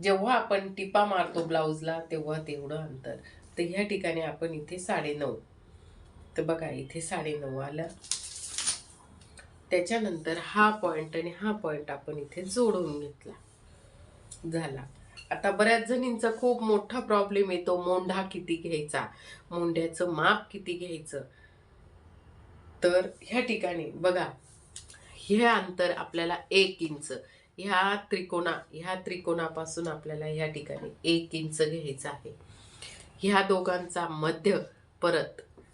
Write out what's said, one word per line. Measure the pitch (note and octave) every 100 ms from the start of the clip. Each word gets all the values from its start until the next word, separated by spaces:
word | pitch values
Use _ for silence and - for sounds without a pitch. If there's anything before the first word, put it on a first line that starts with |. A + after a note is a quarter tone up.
जेव्हा | F#3+ G3 A3
आपण | B3 - G3 F#3+
टिपा | F#3+ G3 G#3 G#3
मारतो | F#3+ F3 F3 D#3+
ब्लाऊजला, | E3 D#3 D#3 D#3+ E3 E3
तेव्हा | D#3+ D3+ D#3 D#3
तेवढं | C#3+ C#3 D#3
अंतर. | D3+ C3 A#2+ A2+ - - - -
तर | E3+
ह्या | F#3 G3+
ठिकाणी | F#3 F3 D#3+
आपण | D#3 D3 E3
इथे | D#3 D3+ F3+
साडेनऊ, | F3+ F3+ D3 D3 C#3 A2 - - - - - - - - - -
तर |
बघा, | D#3 D#3+ D#3
इथे | C3 C3+ E3
साडेनऊ | D#3+ F3+ D3+ D3 C3+ C3
आलं. | C#3 D3+ E3 - - - - - - - - - - - - - - - - - -
त्याच्यानंतर | F3+ F3 A3+ G#3 E3 D#3 E3
हा | - G#3 G#3+ G#3+
पॉइंट | F3 D#3+ D#3+ E3
आणि | E3+ -
हा | G#3+
पॉइंट | G#3 D#3+ D3+ D3
आपण | C#3+ - D3
इथे | C#3 F3
जोडून | F#3+ F#3+ A#3 G3 D#3+ D3
घेतला, | C#3+ C3+ - - - - - - - - - - - - E3
झाला. | E3 D#3 C3+ C3 - - - -
आता | E3 G3+
बऱ्याच | F#3+ A3 A#3 A3
जणींचा | B3 B3+ A3+ A3+ A3
खूप | B3 A3+
मोठा | A3 G#3 - B3
प्रॉब्लेम | - G#3 G3+ G3+ F#3+
येतो, | F3 F3+ F3+
मोंढा | F3+ F#3 F#3 F#3+ F#3+
किती | F3 - E3
घ्यायचा, | E3+ D#3 D3+ C3+ A#2 - - - -
मोंढ्याचं | F3 E3+ E3 E3 E3 F3
माप | D#3 E3+ G#3+ -
किती | G3+ F3+
घ्यायचं. | F3 F3 D#3+ D3+ C#3 - - - - - - - - - - - - - - - -
तर | F3 F3+ F#3 -
ह्या | - A#3
ठिकाणी | A#3+ G#3+ F3+ E3+ D3+ -
बघा, | F3+ F3+ D3 - - - - - - - - -
हे | - G#3 A#3
अंतर | G#3+ F#3 F3+ F3
आपल्याला | F3+ E3+ E3+ E3+ F3 -
एक | F#3+ F#3+ F#3+
इंच, | E3 D3 - B2+ - - _ -
ह्या | G3 F#3 G3 G3+ -
त्रिकोणा-, | F#3+ F#3 F3 F3 D#3 -
ह्या | D#3 F3+ F#3 -
त्रिकोणापासून | F3+ F3 E3+ D#3+ D#3+ D#3+ - E3
आपल्याला | D#3 D3+ D3+ D#3
ह्या | D#3 D#3
ठिकाणी | D3+ D3 C#3+ D3+ - D#3+
एक | E3+ E3 D#3+
इंच | D#3 D#3
घ्यायचं | D#3 E3 D3+ C3 D3
आहे. | - A2+ A2 - - - - - - - -
ह्या | G3 G3
दोघांचा | F#3+ F#3+ F#3 F3+ F3 F3 E3
मध्य, | D#3 D#3 D#3+ G3+ F3+ - - - _
परत | F3 D#3+ - - - - -